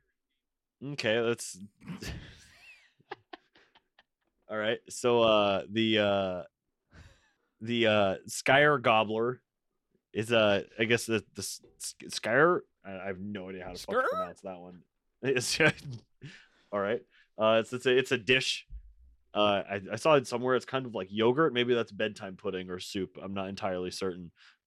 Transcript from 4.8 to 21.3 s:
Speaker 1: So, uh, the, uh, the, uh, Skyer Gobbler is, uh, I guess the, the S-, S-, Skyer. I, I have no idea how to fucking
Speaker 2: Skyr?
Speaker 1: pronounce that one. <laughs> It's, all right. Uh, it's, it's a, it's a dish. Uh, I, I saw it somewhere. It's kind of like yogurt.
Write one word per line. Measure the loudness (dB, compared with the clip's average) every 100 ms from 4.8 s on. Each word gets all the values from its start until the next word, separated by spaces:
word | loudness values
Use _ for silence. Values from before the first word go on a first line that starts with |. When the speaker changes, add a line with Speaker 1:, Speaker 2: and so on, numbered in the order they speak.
| -6
Speaker 1:
So, | -2 4 6
uh, | 6 6 4 2 -2
the, | 0 2 4
uh, | 4 2 0 -4 -10 _ _ _ _ -20 -20 _ _ _ _ -12
the, | -4 2 4
uh, | 4 2 0 -8
Skyer | -4 4 6 6 4
Gobbler | 4 4 2 0 -2 -4 _ _ _ _ _ _ _
is, | -6 2
uh, | 4 6 4 0 -2
I |
guess | 0 0 0
the, | -2 -4
the | -12
S-, | -12 -12 -18 -16
S-, | -14 -14 -14 -6
Skyer. | 0 4 4 2 -4 _
I, | -14
I | -10 -8
have | -8
no | -8 -10 -10
idea | -12
how | -12
to | -12
fucking | -6 -2
Speaker 2:
Skyr? | -2
Speaker 1:
pronounce | -4 -8 -10
that | -14 -14
one. | -16 -20
<laughs> | _ _ _ _
It's, | -4 -2 -2 2 2 0 -10 -16 _ _ -20 -20 _ _ _
all | -4
right. | -2 -4 -8 _ _ -2
Uh, | 2 2
it's, | 0
it's | -2 2
a, | 2
it's | 2
a | 0
dish. | 2 0 0 -6 -10 -16 -18 -20 -20 _ _
Uh, | 0 2 2 -2
I, | -8 -6
I | -2
saw | 2
it | 2 2
somewhere. | -4 0
It's | 0
kind | -2 -6 -6
of |
like | -8 -6
yogurt. | 2 2